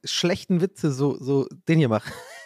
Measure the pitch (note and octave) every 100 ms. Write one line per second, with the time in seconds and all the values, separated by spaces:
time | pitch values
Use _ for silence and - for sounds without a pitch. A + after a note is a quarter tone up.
0 | - - F3 F3 - F3+ F#3+ - D#3+ C3
1 | C#3+ - B2 C#3 C3+ - - E3 C#3 G#2+
2 | - - - -